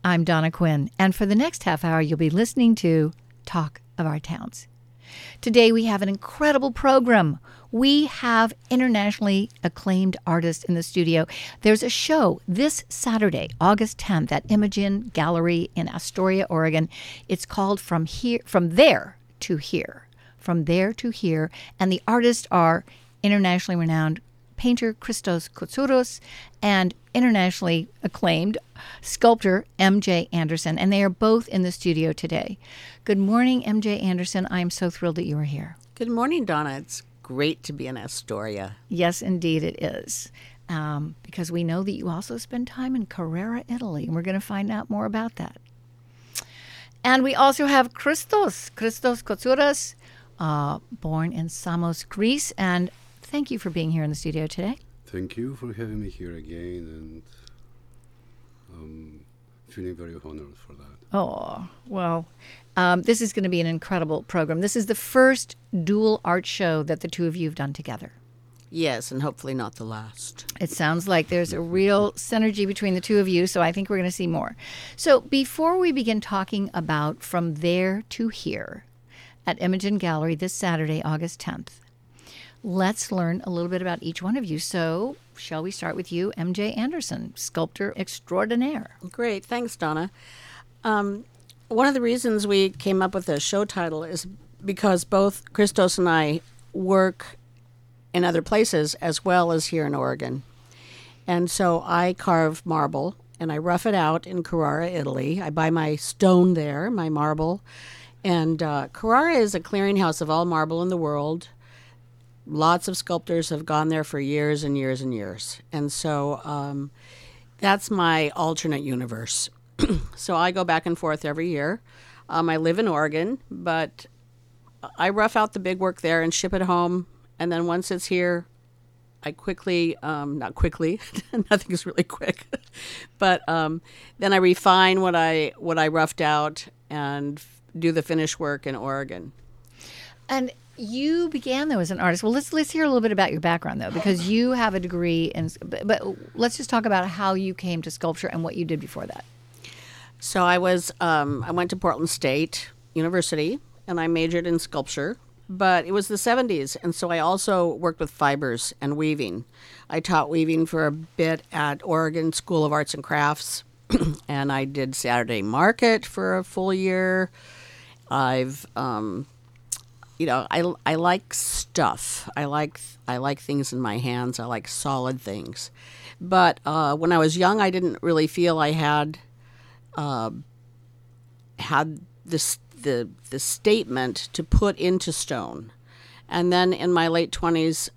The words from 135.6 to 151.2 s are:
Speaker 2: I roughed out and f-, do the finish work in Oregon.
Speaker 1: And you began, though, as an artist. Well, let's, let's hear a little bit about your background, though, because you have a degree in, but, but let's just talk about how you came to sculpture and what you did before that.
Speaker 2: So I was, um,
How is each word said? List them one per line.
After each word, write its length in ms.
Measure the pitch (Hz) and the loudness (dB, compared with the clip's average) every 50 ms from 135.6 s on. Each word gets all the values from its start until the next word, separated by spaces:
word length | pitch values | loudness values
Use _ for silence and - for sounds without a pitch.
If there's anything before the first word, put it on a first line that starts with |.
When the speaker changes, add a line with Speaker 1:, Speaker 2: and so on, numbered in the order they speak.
| 165 170 160 | -4 -2 2
Speaker 2:
I 100 | 165 156 | 2 2
roughed 340 | 156 156 160 156 156 - - | 4 4 2 2 2 0 0
out 460 | 165 151 151 151 151 151 156 - - - _ _ _ _ | 2 2 2 2 0 -2 -4 -8 -16 -16 _ _ _ _
and 480 | 147 151 143 139 143 143 143 143 143 | -6 -4 -4 -4 -4 -4 -4 -6 -8
f-, 240 | 147 - - - - _ _ - | -10 -16 -20 -20 -20 _ _ -8
do 140 | 165 165 165 | 0 0 2
the 120 | 160 165 151 | 2 2 0
finish 340 | - 165 160 156 151 - | 0 0 0 0 -2 -2
work 300 | - 165 147 143 135 - | -4 -4 -4 -4 -4 -6
in 80 | 143 135 | -6 -6
Oregon. 560 | 110 113 135 135 139 139 131 90 90 82 - - - - - - - - - - - - - - - - - - - - - | -6 -4 -4 -4 -4 -6 -8 -10 -12 -12 -16 -18 -20 -20 -20 -20 -20 -20 -20 -20 -20 -20 -20 -20 -20 -20 -20 -20 -20 -8 -4
Speaker 1:
And 220 | 262 269 254 247 - - - - - | -2 -2 -2 -4 -8 -14 -20 -20 -14
you 520 | - 240 208 233 262 277 302 330 339 349 320 | -12 -10 -8 -4 -2 0 0 0 0 0 -2
began, 400 | 320 262 - 262 254 269 294 311 | -4 -6 -4 -2 -2 -2 0 0
though, 100 | 269 202 | 0 0
as 120 | 175 160 | 0 -2
an 80 | 185 - | -2 0
artist. 240 | 185 180 170 185 - | 2 0 2 2 0
Well, 80 | 220 | 2
let's, 220 | 233 285 285 - 320 | 0 0 -2 0 0
let's 180 | 311 302 - | 0 0 0
hear 120 | - 320 320 | 0 0 2
a 40 | |
little 140 | 294 262 247 | 4 4 4
bit 100 | 220 226 | 4 2
about 200 | 208 190 190 - | 2 2 2 2
your 100 | - - | 0 0
background, 400 | 160 175 170 170 - - - - | 0 0 0 0 -2 -6 -6 -4
though, 100 | - 90 | -6 -4
because 380 | - 170 175 202 185 170 170 190 | -4 0 2 2 2 2 0 0
you 220 | 214 226 240 247 | 2 2 2 2
have 220 | 254 247 233 214 190 | 2 2 0 0 0
a 60 | 196 | -2
degree 460 | 180 175 180 175 175 170 165 165 165 | -4 -4 -4 -2 0 0 2 0 0
in, 240 | - - - - 120 - - - | -2 -2 -4 -6 -6 -6 -10 -12
but, 220 | - - - - | -10 -8 -6 0
but 180 | - - - - - 190 - - - - | 0 0 2 0 -6 -8 -10 -14 -14 -2
let's 220 | - 233 240 - | 0 0 0 0
just 120 | - 262 - | -4 -4 -2
talk 160 | - 233 214 | 0 0 2
about 220 | 226 202 185 180 | 2 2 2 2
how 260 | 190 165 185 202 190 190 | -2 -4 -2 0 0 0
you 200 | 190 190 190 180 | 0 -2 -4 -6
came 280 | - - 180 170 165 | -6 -4 -4 -4 -4
to 100 | 160 160 | -4 -8
sculpture 360 | - - - 165 160 - - | -8 -4 -4 -4 -4 -4 -6
and 160 | - - 165 165 | -6 -4 -4 -4
what 120 | - - | -4 -4
you 100 | - 170 | -4 -2
did 140 | 160 165 151 | -2 -4 -4
before 260 | - - - - - | -4 -10 -10 -10 -10
that. 200 | - - - - - - - - - - - - - - - - - - - - - - - | -10 -12 -16 -16 -20 -20 -20 -20 -20 -20 -20 -20 -20 -20 -20 -20 -20 -20 -20 -20 -20 -20 -12
Speaker 2:
So 240 | - - - 190 180 | -10 -4 0 2 4
I 140 | 175 180 180 | 4 4 4
was, 320 | 180 185 185 180 175 - - - | 4 2 2 2 0 -4 -6 -2
um, 420 | 180 170 160 151 | 0 2 2 2